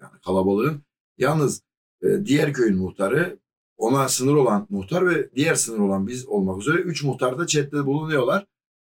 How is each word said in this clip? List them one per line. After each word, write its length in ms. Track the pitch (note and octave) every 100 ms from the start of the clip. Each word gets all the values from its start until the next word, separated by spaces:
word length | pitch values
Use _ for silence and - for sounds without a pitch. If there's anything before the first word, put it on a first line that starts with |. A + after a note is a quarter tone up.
Yani 180 | - _
kalabalığın. 580 | - F#2 F#2+ G2+ C#3 D3 - _ _ -
Yalnız, 440 | C3 D#3 C3 - _ _ _ _
e, 40 | F#2 G2+
diğer 280 | G#2 D3 D3+
köyün 240 | C3+ A2+ F#2+
muhtarı, 600 | F#2 - G2 C3+ F3+ - _ _ _ -
ona 320 | A2+ C#3 C3+
sınır 260 | B2 C3
olan 320 | D3 B2 G#2 G2+
muhtar 360 | G2 F#2+ F3 F#3
ve 200 | D#3+ -
diğer 200 | B2+ D#3+
sınır 240 | C#3 - A2+
olan 280 | G2+ G2 G2
biz 200 | B2+ B2
olmak 340 | G#2 F#2+ F#2+
üzere 160 | A#2+ F3
üç 280 | F3+ C#3+
muhtar 340 | C#3+ B2 B2+ B2+
da 80 | E3+
chatte 400 | D3 D3 D3 C3+
bulunuyorlar. 600 | D3 D#3 D3+ B2 F#3 - _ _ _